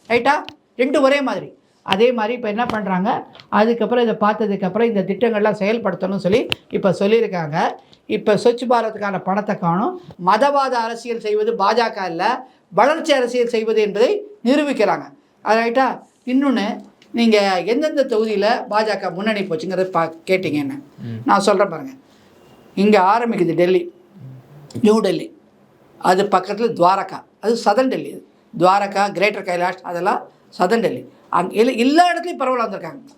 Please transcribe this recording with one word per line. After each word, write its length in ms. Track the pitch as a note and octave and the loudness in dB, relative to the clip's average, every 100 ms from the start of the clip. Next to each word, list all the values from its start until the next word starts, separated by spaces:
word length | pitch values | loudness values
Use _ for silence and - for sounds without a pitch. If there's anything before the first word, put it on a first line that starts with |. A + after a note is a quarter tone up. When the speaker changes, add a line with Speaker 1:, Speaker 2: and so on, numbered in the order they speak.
| - | -2
Speaker 1:
ரைட்டா? 240 | A#3+ C4+ D#4+ - - _ - | 0 2 0 -4 -18 _ -2
ரெண்டும் 260 | C4 C#4+ | 0 4
ஒரே 180 | C4+ C#4+ | 4 4
மாதிரி. 320 | B3+ F#3 C#3+ - _ _ | 0 -4 -10 -18 _ _
அதே 300 | - G3 B3 | -4 2 2
மாதிரி 220 | A#3+ G#3+ | 2 -4
இப்ப 140 | B3 A3 | -4 -4
என்ன 180 | G#3 A3+ | -4 -4
பண்றாங்க, 600 | G#3+ G3 F3+ G#3 - - - - | -4 -2 0 0 -2 -8 -20 -2
அதுக்கப்புறம் 560 | G#3 A3+ A#3 G#3+ A#3+ A#3 | 2 2 2 0 2 0
இதை 60 | |
பார்த்ததுக்கப்புறம் 680 | - G#3 G#3+ G#3 G3 F#3 G#3+ | 2 0 0 -2 -2 -2 0
இந்த 180 | A#3 G3+ | 0 0
திட்டங்கள்லாம் 600 | F3+ G3 A#3 G#3+ G#3+ - | -2 0 0 2 0 0
செயல்படுத்தணும்னு 560 | G3 A#3 G#3 F3 F#3 G3 | -2 -2 -2 -4 -4 -2
சொல்லி 300 | F3+ A#3 - - _ | 0 0 0 -8 _
இப்ப 240 | F#3 F#3 F3 | -2 0 0
சொல்லியிருக்காங்க. 760 | G3+ A3+ G3+ F3+ D3+ E3 A3 - _ _ - | 2 2 0 -4 -4 -2 -2 -4 _ _ -6
இப்ப 280 | G#3+ G#3+ | -2 0
ஸ்வச் 300 | G3 A#3+ A#3+ B3 | 2 2 0 0
பாரத்துக்கான 540 | A#3+ A3 G#3+ G3+ F#3 | 0 0 -6 -6 -4
பணத்தை 360 | F#3 G3+ G#3 F#3+ | -2 -2 -2 -2
காணும். 420 | E3+ F3+ C4 F#4 - - F3+ | 0 0 -2 -4 -14 -4 2
மதவாத 520 | C#4 C#4+ C#4 C4 A#3+ | 4 4 2 0 -2
அரசியல் 420 | A3+ A3+ A#3+ A3+ | -4 -6 -8 -6
செய்வது 320 | A3 G#3+ G#3+ | -2 -2 0
பாஜக 520 | G3 G3 A#3 A3+ G#3+ | 0 2 2 0 -2
இல்ல, 420 | F3+ E3 G#3+ C4+ - _ _ | -6 -2 -2 -2 -8 _ _
வளர்ச்சி 440 | F#3 C4 E4 - | 2 2 2 2
அரசியல் 340 | C4+ A#3+ B3 A#3 | 2 2 0 0
செய்வது 340 | A3+ A3 A3 | -2 0 0
என்பதை 460 | G3+ G3+ B3 - - - | 0 2 2 0 -6 -4
நிரூபிக்கிறாங்க. 580 | A#3 D4 C#4+ A#3+ G3 D#3 - - _ _ | 0 2 0 0 0 0 -6 -20 _ _
அது 180 | - A3 | 0 0
ரைட்டா? 400 | A#3 B3+ C4 C4+ - _ B3 | 2 0 0 -2 -12 _ -2
இன்னொன்னு, 540 | C4 C#4+ G#3+ G#3 G3+ - _ _ | 0 2 0 -2 -6 -14 _ _
நீங்க 500 | A#3 A#3 G#3 G3 F3+ | 0 4 4 4 0
எந்தெந்த 440 | F3+ C4 D#4 D4+ | 0 0 0 0
தொகுதியில 600 | C4 G#3+ A3 G3 G#3 A#3+ G3 | 0 0 0 0 0 0 0
பாஜக 420 | G#3 A3 G3 F3+ | -2 0 -2 -4
முன்னணி 280 | E3+ A3 G3+ | -4 -4 -4
போச்சுங்கிறத 480 | F#3 D#3+ F3+ F#3 F#3 | -4 -6 -4 -2 -2
பா-, 200 | E3+ D#3+ - - | -2 -2 -4 -2
கேட்டீங்க 260 | F#3 D#3+ | -2 0
என்ன? 220 | D3 C#3 | -4 -4
Speaker 2:
ம். 320 | C3+ - - A#2+ A2+ | -8 -14 -16 -12 -6
Speaker 1:
நான் 160 | - G3+ | 0 2
சொல்றேன் 280 | G#3 G3 F#3+ | 4 2 0
பாருங்க. 240 | D#3 C3+ - _ _ _ _ - - - | -4 -12 -18 _ _ _ _ -20 -20 -8
இங்க 240 | - G#3 G#3 | 0 4 6
ஆரம்பிக்குது 560 | F#3 A#3 A#3+ F3+ E3 | 4 2 0 0 0
டெல்லி, 380 | D#3 F3+ F#3 - - _ - - - - - - - | 2 2 2 -2 -12 _ -20 -20 -20 -20 -20 -14 0
நியூ 180 | G#3 A3 | 2 4
டெல்லி, 360 | G3 E3 - - _ _ _ _ _ - | 2 -2 -6 -16 _ _ _ _ _ -2
அது 240 | F3 F#3+ | 2 2
பக்கத்துல 480 | G3+ F#3 G3 G3+ A#3 | 2 0 -2 -2 -2
துவாரகா, 520 | C#3+ F3 G3 F#3 - - _ | 2 2 2 -4 -12 -18 _
அது 180 | G3+ A#3 | -2 0
சதர்ன் 240 | G#3 G#3+ C4 | 2 2 0
டெல்லி, 380 | F3 C#3 B2+ - _ _ A#2+ | -2 -8 -14 -18 _ _ 0
துவாரகா, 540 | F#3 G3+ G3 G3 G3+ | 2 2 0 -2 -2
கிரேட்டர் 320 | F3 G#3 G#3 | 0 -2 -2
கைலாஷ், 380 | F#3 F3 F3+ F3+ | -6 -4 -4 -6
அதெல்லாம் 460 | F3+ E3+ F#3+ - - _ _ - | -10 -4 -2 -2 -6 _ _ -2
சதர்ன் 220 | F#3 A#3 | 2 2
டெல்லி. 280 | D#3 B2+ - - _ | 0 -4 -12 -20 _
அங்க 260 | F3 F3+ | -2 0
எல்லா, 180 | G3+ B3+ | 2 2
எல்லா 320 | A3+ C4 D#4+ F4 | 2 2 4 4
இடத்துலயும் 280 | E4+ F4 C4 | 0 -6 -4
பரவலா 280 | C4 B3+ A3 | -2 -2 -4
வந்திருக்காங்க, 320 | F3+ E3 C#3+ - | -6 -12 -16 -20